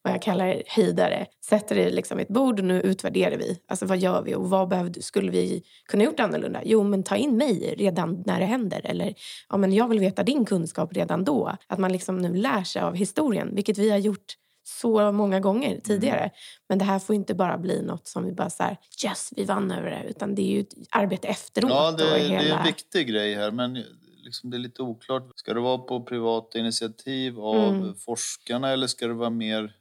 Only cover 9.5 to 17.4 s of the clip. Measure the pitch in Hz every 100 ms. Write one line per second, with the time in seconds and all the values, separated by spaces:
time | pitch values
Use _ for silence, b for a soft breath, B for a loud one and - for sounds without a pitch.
9.5 | 202 190 196 240 220 190 190 196 294 220
10.5 | 190 165 - 170 180 170 - 190 262 -
11.5 | 190 _ 175 185 185 185 185 175 180 247
12.5 | 220 180 190 170 175 202 - 302 185 -
13.5 | 196 202 208 214 202 202 190 - - _
14.5 | _ - - 240 214 208 202 202 190 190
15.5 | 214 277 185 208 202 214 - - B B
16.5 | B _ 190 196 196 190 214 190 175